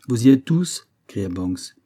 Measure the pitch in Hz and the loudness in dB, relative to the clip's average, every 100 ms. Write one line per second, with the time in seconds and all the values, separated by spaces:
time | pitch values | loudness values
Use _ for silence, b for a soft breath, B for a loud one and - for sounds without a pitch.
0 | - 120 120 135 - 165 180 - _ _ | -4 2 4 4 4 -2 -2 -8 _ _
1 | _ - 95 90 92 90 - _ | _ -8 -6 -6 -6 -6 -10 _